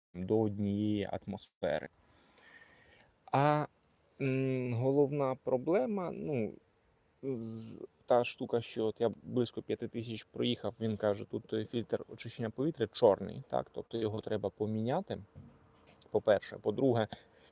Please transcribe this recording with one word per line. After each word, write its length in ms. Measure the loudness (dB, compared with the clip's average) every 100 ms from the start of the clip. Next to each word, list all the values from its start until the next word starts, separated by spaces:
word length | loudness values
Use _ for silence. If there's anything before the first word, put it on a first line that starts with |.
| _
до 260 | -8 0 2
однієї 680 | 0 0 -2 0 0 0 -2
атмосфери. 760 | -6 -8 -10 -12 -6 -2 -2 -4 _ _ _ _ _ -20 -20 -20 -20 _ -20 -20 _ -2
А, 340 | 4 4 4 0 _ _ _ _ -4
м, 540 | -2 0 0 0 -2
головна 600 | 0 2 4 4 2 0
проблема, 760 | -2 0 0 2 2 2 -2 -4
ну, 420 | -6 -4 -2 -2 -6 _ _ _ _ _ _
з-, 560 | -6 -6 -6 -10 -12 -14 -16 _ 2
та 180 | 2
штука, 360 | 2 -4 -2 -2
що 260 | -2 -2 -2
от 140 | 2
я 100 | 0 -2
близько 400 | -4 0 0 -2
п'яти 260 | -6 -6 -6
тисяч 360 | -8 -8 -8
проїхав, 500 | -8 -2 -2 0 -4 -4
він 160 | -2 0
каже, 280 | 2 0
тут 200 | -2 -8
той 200 | -4 -4
фільтр 400 | -4 -4 -2 -4 -4
очищення 420 | -12 -12 -6 -6
повітря 380 | -2 -2 0 -2
чорний, 500 | 6 6 6 2 -8 -4
так, 180 | -4 -2
тобто 260 | -8 -8 -2
його 220 | -2 -2
треба 300 | -4 -2 -2
поміняти, 680 | -4 -4 -2 0 -2 -4 -8 -10 -20 -20 -20 -20 _ -20 -20 -2
по-перше. 480 | 2 6 4 4 -6
По-друге, 500 | -2 2 4 4 0 -4 -20 _ -20